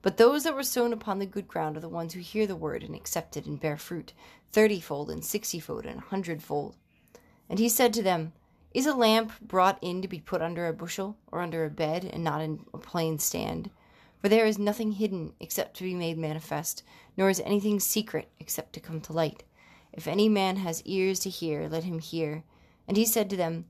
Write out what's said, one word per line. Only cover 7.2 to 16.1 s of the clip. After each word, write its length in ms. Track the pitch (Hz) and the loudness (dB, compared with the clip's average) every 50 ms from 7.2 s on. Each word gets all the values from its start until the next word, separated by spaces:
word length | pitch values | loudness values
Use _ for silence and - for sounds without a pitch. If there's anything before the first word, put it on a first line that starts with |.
| - _ _ _ _ - | -20 _ _ _ _ -4
And 120 | - 196 | 0 2
he 80 | 226 233 | 2 4
said 260 | 220 - 254 240 220 | 4 4 4 4 4
to 80 | 233 | 4
them, 300 | 196 190 180 165 160 160 - _ _ _ _ _ _ _ - | 2 2 2 2 0 -4 -8 _ _ _ _ _ _ _ -2
"Is 120 | - 262 | 0 2
a 80 | 302 285 | 2 4
lamp 380 | 254 233 220 220 226 226 220 - - | 6 6 6 6 6 2 0 -8 -14
brought 380 | - - - 185 180 190 190 190 | -12 0 4 6 6 6 4 2
in 220 | - 180 175 185 | -4 -4 -4 -4
to 60 | 185 185 | -4 -6
be 120 | 175 156 | -8 -10
put 220 | - - 196 170 | -6 -4 -2 -2
under 240 | 160 170 170 170 170 | -2 -2 -2 -2 -2
a 60 | 170 | -2
bushel 440 | 160 165 170 170 - - 190 202 214 _ _ _ | -2 -4 -6 -8 -6 -6 -6 -6 -6 _ _ _
or 100 | - 170 | -6 -4
under 240 | 180 165 165 165 160 | -4 -2 -2 -2 -2
a 60 | 151 | -2
bed 340 | 151 - 160 151 160 180 185 | 0 -2 0 0 0 -2 -4
and 200 | 185 - - 165 | -6 -6 -2 -2
not 180 | 160 147 151 | 0 0 0
in 240 | 160 156 156 151 - - - | -2 -2 -4 -6 -8 -14 -14
a 40 | - | -14
plain 420 | - - - 175 165 160 160 151 | -14 -6 -2 0 0 0 0 0
stand? 500 | - - - - - - 165 165 170 196 - _ _ _ _ - - _ _ _ | -2 -2 -2 -2 -4 -4 -4 -6 -8 -10 -14 _ _ _ _ -20 -20 _ _ _
For 80 | - 202 | 4 6
there 180 | 208 226 226 | 6 8 6
is 120 | 214 214 196 | 6 4 2
nothing 340 | 208 208 208 220 226 214 | 2 0 0 2 -2 -2
hidden 400 | 208 190 214 208 190 175 156 - - _ | 0 0 0 0 0 -2 -6 -8 -10 _
except 380 | - - - - - - _ | -12 -8 -4 -4 -4 -6 _
to 80 | - 185 | -8 -6
be 100 | 185 185 | -4 -2
made 240 | 175 170 165 | -2 -2 -2